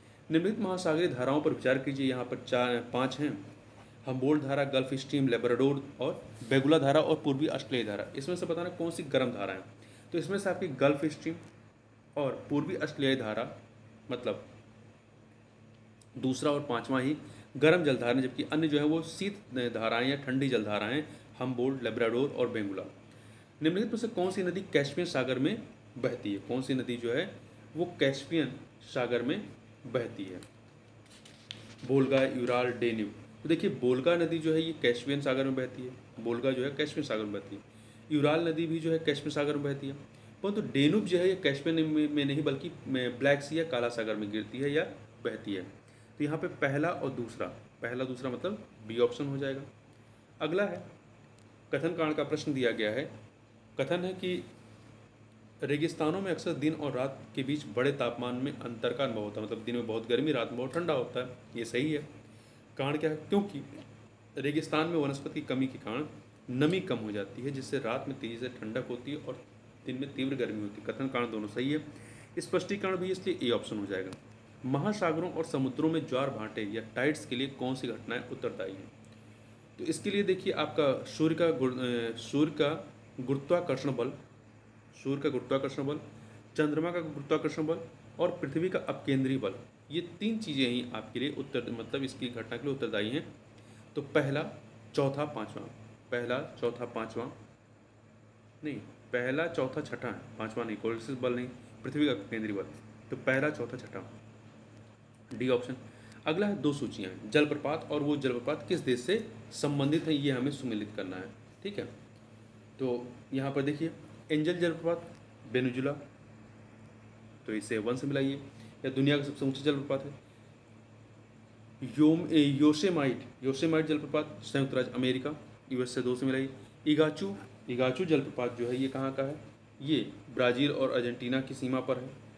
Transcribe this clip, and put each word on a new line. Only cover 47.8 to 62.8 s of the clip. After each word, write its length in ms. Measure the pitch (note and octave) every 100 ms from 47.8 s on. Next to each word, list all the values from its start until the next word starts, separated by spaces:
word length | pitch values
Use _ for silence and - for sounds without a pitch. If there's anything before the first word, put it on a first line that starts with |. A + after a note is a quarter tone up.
पहला 220 | A#2+ B2
दूसरा 260 | C3 B2 C3
मतलब 380 | A#2+ F3 G#3 - - G#2+
बी 120 | A#2
ऑप्शन 260 | A#2+ A#2+ C#3+
हो 120 | C#3
जाएगा। 240 | C#3 C3+ - - - - - - - -
अगला 240 | D#3 F3 G3+
है, 180 | F3 - - - - - - - - - C#3
कथन 200 | E3 E3
कांड 200 | D#3 D3+
का 80 |
प्रश्न 300 | C#3+ D#3 D#3
दिया 180 | C3+ A#2+
गया 200 | A2 G#2+
है, 200 | A2+ D3 - - - - - - -
कथन 180 | C3+ F3
है 140 | F3+
कि 320 | F#3 F3+ F3+ - - - - - - - - - - - -
रेगिस्तानों 580 | C3+ D3 D#3+ - D#3 F3+
में 100 | G3
अक्सर 220 | D#3 -
दिन 200 | D3+ D3
और 180 | D#3 D3
रात 300 | B2 C3+ - - -
के 80 |
बीच 220 | C3 D3 -
बड़े 260 | - C3
तापमान 440 | C#3 A#2+ A#2 B2 B2
में 220 | C3+ -
अंतर 360 | B2 A2+ B2
का 100 | A#2+
अनुभव 180 | C3+ G#2+
होता 200 | G#2 G#2+
है, 60 | G#2+
मतलब 160 | A2
दिन 120 | A2 A#2+
में 120 | A2
बहुत 200 | A2 A2+
गर्मी, 240 | A#2+ D#3
रात 160 | C3 A2+
में 100 | A#2+
बहुत 160 | C3
ठंडा 200 | E3 F3
होता 320 | C#3+ A#2 B2+ B2+
है। 120 | - - A#2
ये 100 | A2+
सही 260 | B2 D3+
है। 340 | D3+ D3 - - - - - -
कारण 200 | -